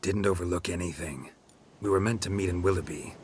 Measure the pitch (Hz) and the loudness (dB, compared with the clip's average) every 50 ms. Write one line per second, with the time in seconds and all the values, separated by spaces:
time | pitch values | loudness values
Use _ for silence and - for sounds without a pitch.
0 | - 95 98 104 98 101 95 87 90 87 90 87 - - 90 87 90 87 80 - | 0 0 0 2 2 2 2 2 0 -2 -2 -2 -2 -4 -4 -2 -4 -4 -4 -6
1 | 85 80 71 65 65 - - _ _ _ - - - - - - - 101 98 95 | -8 -8 -8 -10 -12 -14 -18 _ _ _ -20 -20 -20 -20 -16 -6 0 4 4 4
2 | 98 107 117 110 - - 98 101 95 92 87 87 87 95 98 90 78 - 78 - | 4 4 2 0 0 0 0 2 2 2 0 2 4 4 4 4 0 -4 -8 -8
3 | - - - - | -10 -12 -14 -16